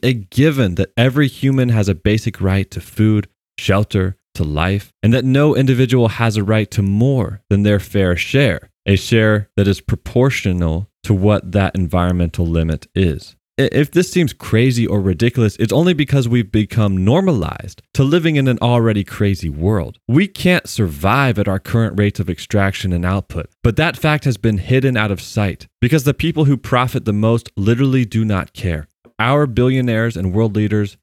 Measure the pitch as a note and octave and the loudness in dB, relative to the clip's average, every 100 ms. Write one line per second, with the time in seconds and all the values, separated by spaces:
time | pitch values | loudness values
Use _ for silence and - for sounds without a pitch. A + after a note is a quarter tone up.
0 | B2+ A#2+ F#2+ - D#3 C3+ G2+ F2 F#2 - | -2 -2 -4 0 2 2 0 0 -2 0
1 | B2+ C3+ C#3 - C3+ C3+ B2 A2 G2+ E2 | 0 2 0 0 0 2 2 2 0 0
2 | G#2 G#2+ A2+ - F#2+ G2 F#2+ F2 - - | 0 0 -2 -4 -2 0 -2 -10 -10 0
3 | G#2+ G#2+ - _ _ - - G2 G#2+ G2+ | 2 2 -2 _ _ -8 -2 0 0 -2
4 | F#2 - _ - D#2 D2 F2+ G2 - _ | -2 -6 _ -6 -4 -2 0 -2 -6 _
5 | G#2+ B2+ C3 C3+ D3+ B2+ C3+ B2 B2+ B2+ | 0 2 2 2 2 2 2 2 2 2
6 | A2+ - A#2 G#2+ G2 A2 G2+ - G2 G#2 | 0 0 -2 0 0 0 0 -2 0 2
7 | C3 C3+ F2+ G2+ _ G2+ G#2 G2+ - G#2 | 2 0 -4 -8 _ 2 2 0 0 0
8 | F#2 E2+ - C3+ C3 D#2+ - _ - G2 | 0 0 -2 0 0 -2 -10 _ 0 0
9 | - A2+ A2 G#2+ G2+ - G2+ F#2+ - - | 2 2 2 0 -2 0 0 0 -4 -6
10 | - A#2+ C3+ - G2 F2+ E2 E2 G2+ _ | -2 0 0 0 -2 -2 -2 -2 -8 _
11 | - G2 G#2 G#2 F#2 G2 F#2+ F#2+ F2 F2+ | -2 2 2 0 0 -2 0 -2 -2 0
12 | F2+ F2+ E2+ - E2 E2 D#2+ D2+ - - | 0 0 -2 -2 -2 0 -2 -4 -6 -2
13 | F2+ C#2 - _ _ - C3+ C3+ D3 E3+ | -2 -2 -10 _ _ -2 0 0 0 0
14 | F3+ F3+ D3 - - A2 C3 A#2+ A2+ G#2 | 0 0 -2 -4 -2 2 2 2 0 0
15 | F#2+ E2+ A#2 - A2 - A2+ C3 F3 D3+ | 0 0 0 2 0 0 0 2 2 0
16 | C#3+ C#3+ A#2 A#2+ G2+ A2 G#2 A2+ G#2 F#2 | 0 0 2 0 0 -2 0 0 0 2
17 | G2 D#3+ F#3+ A#2+ D2+ - F#2+ - _ - | 2 2 2 0 -4 -8 -14 -18 _ 0
18 | C3+ E3+ D#3+ D3 C3+ A#2+ A#2+ A#2+ A2+ G#2 | 2 2 2 2 0 0 2 2 2 0
19 | F#2+ - G2+ F#2 E2 C#2+ F2+ G#2+ B1 - | -4 -2 -2 0 -4 -2 0 0 -4 -10
20 | - C3+ G3 - F3 F3+ - - F#2 C#2+ | 0 0 0 0 0 0 -2 -4 -4 -2
21 | F#2+ C3 C3 G2+ G2+ F#2+ - A#2 A2+ G2+ | 0 2 0 0 -2 -4 -2 0 0 0
22 | G#2 - F2+ E2+ - G#2 G2 - F#2+ F2 | 0 -2 -6 -6 -2 0 0 -2 -4 -2
23 | F2+ G2 - E2+ - _ A#2+ A2 D#3+ C3+ | -2 -2 -4 -10 -12 _ -2 0 -2 0
24 | D#3 D3+ C#3 G#2+ A#2 G2+ - C3 C3 A#2+ | 0 0 -2 -2 -2 -2 0 0 2 0
25 | G#2+ F#2 - A2+ G2+ C2 - _ B2 D3+ | -2 -4 -4 -2 -2 -4 -14 _ 0 2
26 | C3 - D#3+ D3+ C#3 C3 - B2 B2+ B2 | 0 0 -2 0 2 0 0 -2 0 -4
27 | G#2+ G#2 A2 A#2 - - G2 A#2+ C3+ C3 | -2 0 2 0 -2 -4 0 2 2 0
28 | A2+ A2 A2 F#2+ - - F#2 D#2 D2 _ | 0 -2 -2 -2 -4 -6 -6 -6 -8 _
29 | _ - A#2 C#3+ C#3+ A2+ B2+ C3 B2 A2 | _ -4 0 0 0 0 0 0 0 -2
30 | A#2 E2+ F#2+ G2+ A2+ G#2 G#2+ G#2 G2+ - | -2 -2 -2 0 0 0 0 0 -2 -8